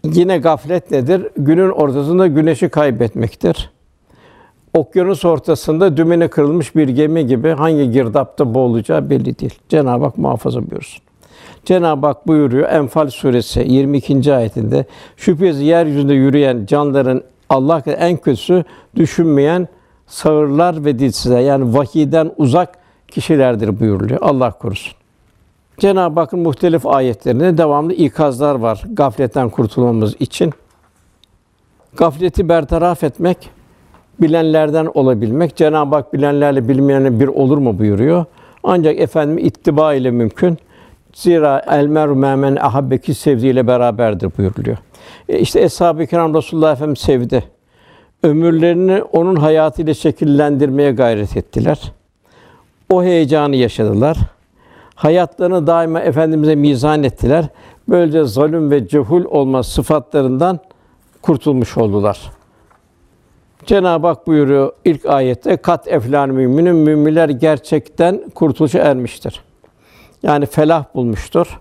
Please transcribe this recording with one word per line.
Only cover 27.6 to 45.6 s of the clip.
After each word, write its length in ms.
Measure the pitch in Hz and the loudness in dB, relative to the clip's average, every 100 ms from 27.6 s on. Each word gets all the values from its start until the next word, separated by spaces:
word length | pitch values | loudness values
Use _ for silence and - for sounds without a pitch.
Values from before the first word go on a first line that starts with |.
| 156 143 160 | 2 0 -2
ikazlar 600 | - 147 - 147 123 147 135 | -2 -2 0 -2 0 -2 0
var 280 | 113 110 202 | -2 -4 -6
gafletten 560 | 214 139 110 131 139 120 | -2 0 0 -2 -2 -2
kurtulmamız 680 | - 113 - 123 113 107 - | -2 -2 0 0 0 -2 -4
için. 340 | 127 - 165 - _ _ _ _ _ _ _ _ _ _ _ _ _ - | -8 -2 -4 -4 _ _ _ _ _ _ _ _ _ _ _ _ _ -2
Gafleti 520 | 165 143 180 - 165 | -2 0 -4 -2 0
bertaraf 540 | 165 147 165 175 165 | 0 0 -2 -2 -2
etmek, 460 | 156 - 170 180 - _ _ _ _ _ _ - | -4 -2 -4 -4 -10 _ _ _ _ _ _ -2
bilenlerden 640 | 160 165 160 156 156 156 160 | 0 2 2 2 2 0 -2
olabilmek. 640 | 147 131 117 110 131 170 - | 0 0 0 -2 -2 -2 2
Cenab-ı 400 | 156 156 143 147 | 2 2 0 -2
Hak 180 | - | -2
bilenlerle 540 | 139 143 143 143 135 117 | -2 0 2 0 0 0
bilmeyenle 520 | 135 139 135 135 113 | 2 2 2 2 2
bir 80 | 135 | 0
olur 300 | 147 131 147 | 2 0 2
mu 220 | 127 95 | 0 0
buyuruyor. 460 | 107 98 135 175 165 _ - _ | 0 2 2 0 -2 _ -20 _
Ancak 360 | - 180 156 151 | -2 0 0 0
efendim 380 | 170 165 147 165 | -2 0 -2 -2
ittiba 560 | 165 - - 151 156 | -4 -2 -2 2 2
ile 180 | 139 127 | 0 0
mümkün. 460 | 120 113 - 180 160 _ _ - _ _ | 0 -2 0 -2 -2 _ _ -20 _ _
Zira 520 | - 175 170 147 135 - | -4 0 2 2 0 0
"El 200 | 147 147 | 0 2
meru 280 | 156 151 135 | 0 0 0
memen 400 | 139 135 139 139 | 0 0 0 0
ahabbe," 420 | 139 131 131 131 | 0 -2 -2 -4
ki 160 | - | -2
sevdiğiyle 540 | - 156 127 131 127 120 | -2 0 0 2 2 2
beraberdir 600 | 123 120 107 113 95 95 - | 2 0 0 -2 -2 -6 -2
buyuruluyor. 400 | 95 - 117 113 _ - - - - | -4 -2 -6 -8 _ -20 -20 -16 -6
E, 100 | - | -2
işte 220 | - 226 | 0 2